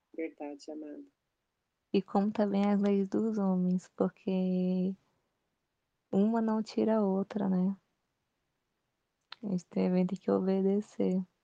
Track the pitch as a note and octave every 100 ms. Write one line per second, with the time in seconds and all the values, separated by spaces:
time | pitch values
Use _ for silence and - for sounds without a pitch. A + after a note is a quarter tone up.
0 | _ - D#3+ D#3 D3 C#3+ - D3+ D3+ D3
1 | C#3+ _ _ _ _ _ _ _ _ G3+
2 | - G#3 G3+ G#3+ G#3 G3 G3+ G3+ G3+ G3+
3 | G3 G#3 A3 G#3+ G3 F#3 F3+ F#3 - -
4 | F#3+ - - F#3+ F#3 F3+ F3+ F#3 F#3 F#3+
5 | _ _ _ _ _ _ _ _ _ _
6 | - G3 G#3 A3+ A3 A3 G#3+ - A3 A3
7 | G3+ F#3+ G3 G#3 G3 F#3 F#3 G3 _ _
8 | _ _ _ _ _ _ _ _ _ _
9 | _ _ - - G#3+ F#3 - - F#3+ F3+
10 | F3+ F#3+ - G3 F#3+ F#3+ F#3+ G3+ G#3 -
11 | G3 F#3 F#3+ _